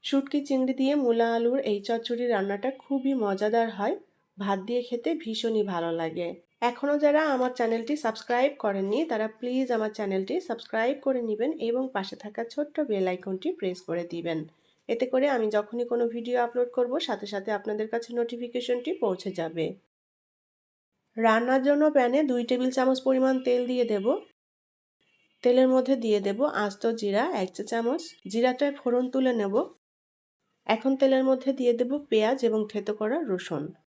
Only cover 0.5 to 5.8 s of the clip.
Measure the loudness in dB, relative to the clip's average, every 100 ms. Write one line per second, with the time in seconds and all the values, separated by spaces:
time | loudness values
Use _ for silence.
0.5 | 0 0 2 2 2 2 2 2 2 2
1.5 | 2 0 -2 -2 -4 -2 -2 0 0 0
2.5 | -2 -4 -6 -4 -2 0 0 0 0 2
3.5 | 2 0 -2 -2 -2 _ _ _ -8 -2
4.5 | -2 -2 -4 -2 -4 -2 -4 -4 -4 0
5.5 | 0 0 0